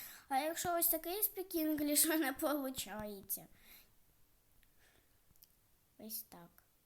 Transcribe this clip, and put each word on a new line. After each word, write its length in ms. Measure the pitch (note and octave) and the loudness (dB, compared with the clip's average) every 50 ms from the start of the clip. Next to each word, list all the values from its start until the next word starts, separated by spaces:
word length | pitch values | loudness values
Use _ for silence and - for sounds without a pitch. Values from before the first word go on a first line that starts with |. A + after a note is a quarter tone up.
| - - - - - - | -14 -14 -16 -18 -8 0
а 100 | C#4 C4 | 0 2
якщо 400 | D4 D#4 E4 E4 - F#4 F4 E4+ | 2 2 0 0 0 2 2 4
ось 100 | E4+ - | 4 4
такий 340 | - D#4+ D#4+ E4+ F4+ G#4 G#4 | 4 2 0 -2 -2 0 0
Speak 320 | - - - F4+ F#4+ - | 0 0 -2 -8 -2 0
English, 640 | E4 D#4 D#4 D#4 C#4+ D4+ D4 D4 D4 - D#4+ E4 D#4 | 0 2 2 2 2 2 4 4 4 6 4 4 2
<laughs> 0 | |
не 140 | D#4+ B3+ C#4 | 2 0 0
получається. 1120 | - D#4+ D4 C#4+ D4+ C4+ C4 C4 - - G#3 F#3+ G#3+ G#3+ G#3 G#3 G3 G3 - - - E3 - - - - - - - - - - - - - _ _ - _ _ _ _ _ _ - - - _ - - - _ - _ _ _ _ _ _ - - - _ _ _ _ _ _ _ _ _ _ _ | 0 0 0 0 0 -2 -4 -4 -6 -8 -6 -6 -8 -6 -8 -8 -10 -8 -6 -8 -8 -8 -14 -20 -20 -20 -20 -20 -20 -20 -20 -20 -20 -20 -20 _ _ -20 _ _ _ _ _ _ -20 -20 -20 _ -20 -20 -20 _ -20 _ _ _ _ _ _ -20 -20 -20 _ _ _ _ _ _ _ _ _ _ _
Ось 240 | - A3 G#3+ - - | -12 -8 -8 -8 -8
так. 420 | - - F3 E3+ E3+ _ - _ _ _ _ _ | -10 -16 -18 -18 -20 _ -20 _ _ _ _ _